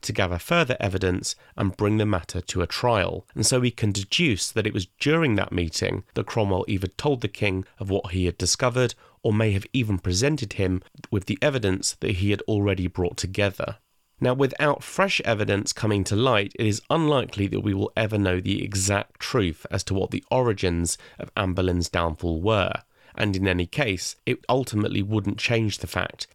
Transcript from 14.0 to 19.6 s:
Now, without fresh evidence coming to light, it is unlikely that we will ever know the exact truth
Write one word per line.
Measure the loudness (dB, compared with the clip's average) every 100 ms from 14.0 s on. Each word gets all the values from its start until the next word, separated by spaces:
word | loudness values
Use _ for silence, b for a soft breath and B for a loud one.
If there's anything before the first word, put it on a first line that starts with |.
| _ -2
Now, | 0
without | 2 0 2 0 0
fresh | -4 -2 0 0
evidence | 0 0 2 0 -2
coming | -2 0 0 2
to | 2
light, | 2 2 0 0
it | 0
is | 0 0
unlikely | 2 4 2 0 -2 -2
that | 0
we | 0
will | 0 0 0
ever | 0 2
know | 2 2
the | 0 -2
exact | -2 -2 0 0 -2 -10
truth | -2 0 0 -2